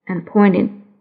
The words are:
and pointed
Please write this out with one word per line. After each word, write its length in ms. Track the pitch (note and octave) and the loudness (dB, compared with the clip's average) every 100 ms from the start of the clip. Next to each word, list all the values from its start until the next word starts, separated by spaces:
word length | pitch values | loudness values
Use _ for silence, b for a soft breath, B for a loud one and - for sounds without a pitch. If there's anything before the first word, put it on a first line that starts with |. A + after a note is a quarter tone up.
| - | -12
and 180 | F3+ E3+ | -10 -4
pointed 460 | G#3+ G3+ F3+ G3+ - - _ | 0 2 2 -2 -6 -20 _